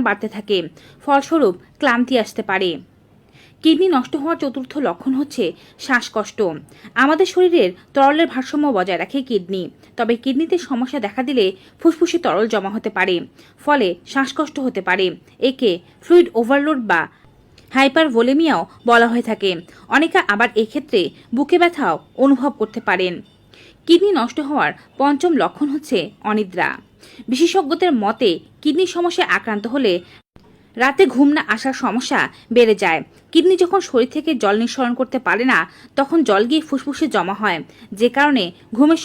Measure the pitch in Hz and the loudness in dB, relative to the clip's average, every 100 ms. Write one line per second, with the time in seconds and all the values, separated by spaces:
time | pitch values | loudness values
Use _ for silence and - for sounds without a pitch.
0 | 233 202 214 208 208 190 160 - - - | 0 -2 -6 -10 -4 -4 -4 -12 -20 -10
1 | - 277 - 320 214 180 - - 285 240 | 0 0 2 0 0 -2 -12 -4 -2 0
2 | 240 254 214 - - 190 185 156 - _ | 0 0 -2 -8 -6 -2 -2 -6 -14 _
3 | _ _ _ _ - _ 320 311 381 269 | _ _ _ _ -20 _ 2 2 2 0
4 | 247 311 302 330 285 262 254 302 226 175 | -2 -6 -4 -4 -4 -8 -10 -4 -4 -4
5 | 269 262 285 - 233 269 - - - 247 | -4 -4 -4 -4 -4 -6 -20 -14 -4 -4
6 | - 220 202 - 190 151 - - - - | -2 -8 -6 -4 -4 -4 -14 -20 -8 0
7 | 277 311 370 359 359 330 185 185 _ 277 | 2 2 0 2 2 4 2 -2 _ 2
8 | 277 302 330 240 262 294 294 202 185 170 | 4 4 0 -2 -6 -2 0 0 -2 -4
9 | 180 277 254 208 175 190 170 - - - | -4 -6 -4 -4 -4 -8 -8 -14 -16 -6
10 | 226 233 269 262 330 349 - 240 254 285 | -2 -2 -2 -2 -2 -2 -4 -6 -4 -6
11 | 202 262 254 262 190 196 - _ 339 320 | -6 -6 -2 0 0 -2 -20 _ 0 2
12 | 330 339 240 175 220 214 190 208 214 190 | -2 0 0 0 0 -2 -4 -6 -6 -2
13 | 185 175 - _ - _ 294 285 190 175 | 0 -2 -4 _ -20 _ 0 2 0 -2
14 | - 269 269 - 302 294 254 196 185 185 | -6 -4 -4 -4 -6 -4 -6 -4 -2 0
15 | 185 175 _ - 262 262 226 175 - _ | 0 -4 _ -4 -2 0 -2 -2 -8 _
16 | - 349 - 226 233 277 294 277 208 170 | 4 6 6 0 0 0 0 -2 0 -2
17 | - _ - _ _ _ - 254 269 320 | -2 _ -20 _ _ _ -4 0 2 2
18 | 311 226 240 277 330 185 - - 240 233 | 2 2 2 2 2 0 -2 -6 2 4
19 | 233 240 226 214 196 165 - - - 277 | 4 0 -4 -4 -4 -4 -10 -18 -2 0
20 | 320 381 254 208 240 214 220 294 - 214 | 2 0 0 0 0 0 -2 -6 -2 -2
21 | 170 - - 240 285 349 349 339 202 151 | -2 -8 -8 -4 0 2 2 0 -2 -2
22 | - - 269 254 277 - 214 220 214 185 | -6 0 2 2 0 -4 -6 -4 -2 0
23 | 180 165 - _ _ - - _ - 339 | -2 -4 -14 _ _ -20 -20 _ 2 4
24 | 403 320 233 - 277 294 151 - - - | 4 0 -2 -6 -4 -2 -2 -4 -14 -2
25 | 277 285 349 277 175 - 294 285 - 214 | 0 2 0 0 -2 -2 -4 -4 -4 -4
26 | 170 - 202 214 190 180 143 - - _ | -4 -8 -4 -2 -2 -2 -4 -4 -16 _
27 | - - 220 254 330 381 285 330 359 247 | -20 -16 -6 0 2 0 -2 0 0 0
28 | 202 226 247 - - _ 302 294 359 349 | -2 0 0 -2 -8 _ -2 0 -2 -2
29 | 349 349 311 196 226 208 220 277 226 175 | -4 -2 -2 -2 -2 -6 -4 -2 0 0
30 | - - _ - _ _ _ 226 262 269 | -6 -20 _ -20 _ _ _ -2 0 4
31 | 330 240 285 302 - 220 269 262 233 226 | 2 4 4 2 -2 -4 -4 -4 -2 -2
32 | - 233 139 - - 240 226 208 185 165 | -2 -2 -2 -6 0 4 4 4 0 -2
33 | - _ _ 320 339 359 349 392 - 247 | -4 _ _ 2 4 4 2 0 0 0
34 | 254 302 320 254 202 208 233 - 240 247 | 0 -2 -4 -2 0 0 -2 -2 -4 -2
35 | 262 262 - 196 254 190 170 - - - | -4 -2 -2 0 2 0 0 -10 -8 -4
36 | 277 330 247 196 233 311 - 269 - 269 | 0 2 2 2 2 0 -2 -6 -6 -4
37 | 302 - 175 208 208 165 139 - - 202 | -2 -2 -2 -2 -2 -4 -8 -20 -14 -2
38 | 240 262 294 262 175 - - 220 294 330 | 0 2 2 2 -2 -8 -8 2 2 2